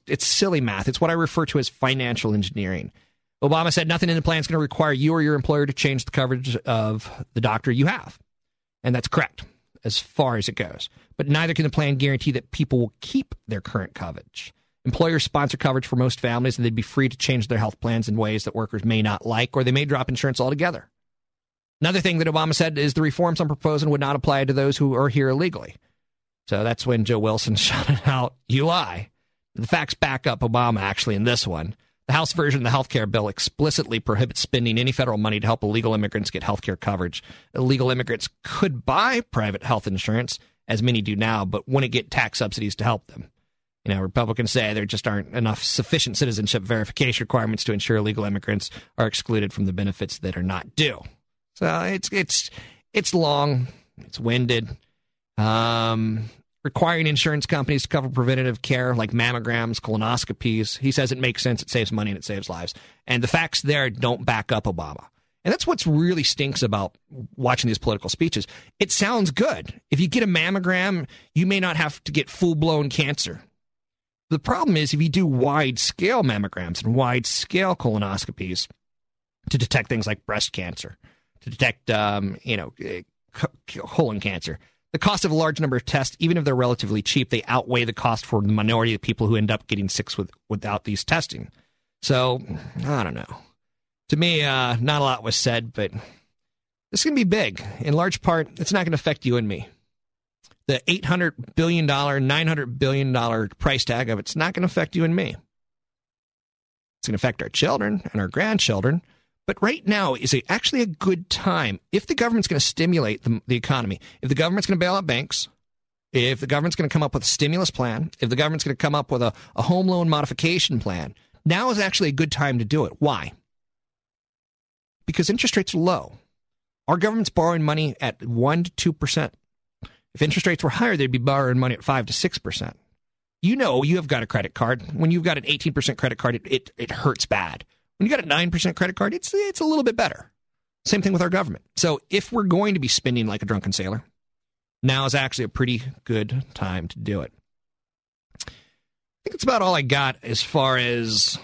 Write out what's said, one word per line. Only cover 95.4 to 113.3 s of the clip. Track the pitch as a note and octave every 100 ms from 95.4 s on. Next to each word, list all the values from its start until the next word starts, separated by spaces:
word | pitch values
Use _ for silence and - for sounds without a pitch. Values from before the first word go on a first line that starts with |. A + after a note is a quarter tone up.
| B2+ A#2 A2+
but | - G2+ A2 - - _ _ _ _ _ _ _
this | G#3
is |
gonna | D#4 C#4+
be |
big. | G3 G#3+ C3 F#2+ - -
In | D3+
large | D3+ F#3 -
part, | - E3 D3+ -
it's | E3
not | G3 E3+
gonna |
affect | D#3 - D3 B2+
you | A#2+
and | G#2+
me. | F#2+ - _ _ _ _ _ _ _ - _ -
The | B2+ -
eight | F3+ C3
hundred | F3+ F3 - B2 -
billion | E3 E3+ D3+
dollar, | C#3 C#3+ C#3
nine | C3 D3 D#3+
hundred | D#3 B2+ B2+
billion | C#3 C#3 C3+
dollar | B2+ A#2 A2+ G#2 -
price | D3 C3+
tag | - A#2+ A#2+
of | G#2+
it's | - D#3
not | E3
gonna | F3+ F3+
affect | - D#3+
you | F3
and | E3
me. | F3 F3 - _ _ _ _ _ _ _ _ _ _ _ _ _ _ _ _
It's | -
gonna | G#2
affect | B2+ A2+
our | -
children | - D3+ C3+ G#3 G#3 -
and | G#2+
our | F#2
grandchildren. | - G#3 G#3+ - G2+ A2+ E3+ - _ _ _ -
But | -
right | G#3 D#4+ F#3+
now | G#3 F3+
is | B2 B2+
a, | C3+ -
actually | G#3 - C4+
a | A3+
good | D#3 F#3+ F3+ F#3
time. | - G3 E3+ B2+ G2 -
If | G3+ -
the |
government's | D4 A#3+ A#3 -
gonna | D3+
stimulate | - - E3 E3+ A2+ G#2+
the, | A#2+